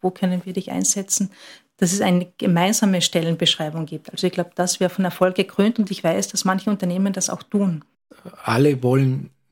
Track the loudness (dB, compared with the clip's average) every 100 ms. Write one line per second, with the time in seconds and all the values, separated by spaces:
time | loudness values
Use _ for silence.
0 | -6 -2 -2 -2 -4 -8 -6 -2 -2 -2
1 | -2 -4 -4 -8 -20 -20 _ _ -2 2
2 | 2 2 0 -4 0 2 2 2 2 2
3 | 0 0 0 0 0 0 -4 -6 -8 -10
4 | -14 -4 -2 -2 -4 -2 -2 0 0 0
5 | -2 2 2 2 -2 2 2 2 -2 -2
6 | 0 0 -2 -2 0 0 0 -2 -2 0
7 | -2 -2 -4 -6 -4 0 0 -2 -8 _
8 | _ -20 -20 -10 -2 2 4 2 2 4
9 | 2 0 -6 _ _